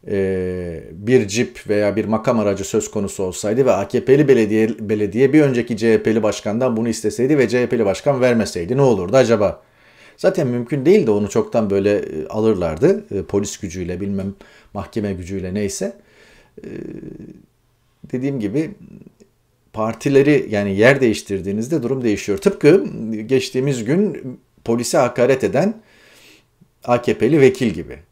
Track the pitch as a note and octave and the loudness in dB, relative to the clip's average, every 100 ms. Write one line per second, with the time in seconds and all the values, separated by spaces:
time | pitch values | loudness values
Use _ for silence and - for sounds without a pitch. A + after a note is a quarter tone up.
0 | - G2+ F#2+ F#2+ F#2 F2+ F2 D#2+ - E2 | -4 -2 -2 -2 -4 -6 -8 -10 -14 -12
1 | G2+ B2+ G#2 G2+ A#2+ - - G#2 G#2 G2 | 2 2 2 -2 -4 -6 -4 0 0 0
2 | G2+ A2 - A#2 G#2 F#2+ F#2+ A2 G#2 A2 | -2 -2 0 0 0 -2 -2 -2 -2 -6
3 | G2 - F#2+ F2+ G#2+ A2+ B2+ F#2+ G2+ A#2+ | -6 -6 -6 -4 -4 0 2 2 2 -2
4 | - C3+ D3 B2+ G#2+ A2 A2 A2+ G#2+ G#2+ | 4 4 6 4 4 2 0 -2 -4 -2
5 | G#2 G2+ C3+ D3+ C#3+ A#2+ A#2 A2 A2+ G#2+ | -2 2 4 4 4 2 -2 -2 2 2
6 | G#2+ A2+ G#2+ G2+ G#2+ G#2+ C3 A2+ A#2 A2+ | 2 0 0 -2 -4 -2 0 0 -2 -2
7 | G#2+ G#2 C3 D3+ A#2+ B2 B2 A#2+ G#2 F#2+ | -4 -2 0 2 2 2 0 0 0 0
8 | - C3 B2 A#2 G2+ - E2+ B2 C#3 G#2 | 0 2 2 2 0 -4 -4 2 4 2
9 | F2+ B2+ A#2+ A2+ G2 - _ _ _ _ | 2 2 4 4 2 -2 _ _ _ _
10 | - _ - F#3 C#3 A#2+ A#2+ D3 C3 G#3 | -20 _ -2 0 -2 -2 -4 -2 4 4
11 | C3+ G#2 G#2 A#2+ G#2+ A#2+ G#2+ G2 G2 G2+ | 4 0 0 -2 0 -2 0 0 2 0
12 | - D#2 - G#2+ A2 G2+ E2+ D#2+ C#3 G#3+ | -2 -8 -8 -2 0 0 -2 0 2 0
13 | - G2 F#2 G2+ G2+ - G2 F2 F2 F2+ | -4 -8 -4 -4 -4 -8 -10 -8 -8 -6
14 | G2+ G2 F#2+ G2 - _ _ G#2 F#2+ - | -6 -6 -6 -10 -20 _ _ -12 -8 -6
15 | G#2 F#2 F2 G2 F#2 G2 G2+ - G3 - | -4 -6 -8 -8 -6 -4 -4 -4 -8 -10
16 | _ _ _ _ _ - - - - - | _ _ _ _ _ -20 -16 -14 -12 -14
17 | - - - - _ _ _ _ _ _ | -16 -18 -20 -20 _ _ _ _ _ _
18 | - B2+ C3+ C#3 G#2 A#2+ D#3+ - - - | -10 -6 -4 -4 -4 -2 -4 -8 -20 -20
19 | - _ _ _ _ _ _ - A2 A2+ | -20 _ _ _ _ _ _ -6 -6 -4
20 | D3 C3+ C3+ C#3+ - G#2+ G2+ G2 A2+ C#3 | 2 4 6 2 2 -2 -2 4 4 6
21 | B2+ G#2 - G2 F2+ G2+ A#2 D#3+ A#2 C3+ | 2 0 -4 -6 -4 -6 -2 -4 -2 -2
22 | A#2+ G2+ - G2 G3+ G3 C#3+ F3+ G#3 - | -2 -2 -2 -2 -2 2 4 4 2 -8
23 | A2 A2 A2 C3 C3 B2+ C3+ B2+ A2 E3 | -8 -8 0 0 0 -4 -2 -2 -2 0
24 | G#3 C#3+ C3 B2 _ _ - A#2 A#2+ E3+ | 0 -4 -12 -14 _ _ -4 -2 0 0
25 | B2 - B2 C3 G#2 G2+ F#3 A3+ _ _ | 0 2 2 2 2 0 0 -2 _ _
26 | _ _ - _ _ _ _ _ - B2 | _ _ -20 _ _ _ _ _ -2 0
27 | - G#2+ A2 D#3 C3+ - A#2+ D#2+ E2 C#2 | 0 0 2 6 4 4 -2 -4 -10 -16
28 | _ | _